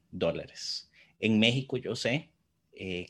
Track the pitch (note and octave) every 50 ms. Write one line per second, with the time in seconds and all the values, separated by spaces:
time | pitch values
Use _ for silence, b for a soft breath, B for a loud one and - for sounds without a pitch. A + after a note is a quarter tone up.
0 | _ _ - F#2 F#2 E2 D2+ D#2+ D2+ - - - - - - - - b b b
1 | b b b b - A2 A2 G#2+ A2 A#2 A#2+ C3+ C3 - - B2 - F#2 A2 -
2 | - A2+ B2 D3+ - - _ _ _ _ _ _ _ _ _ - F#2+ F#2 F#2 F2+
3 | F2+ -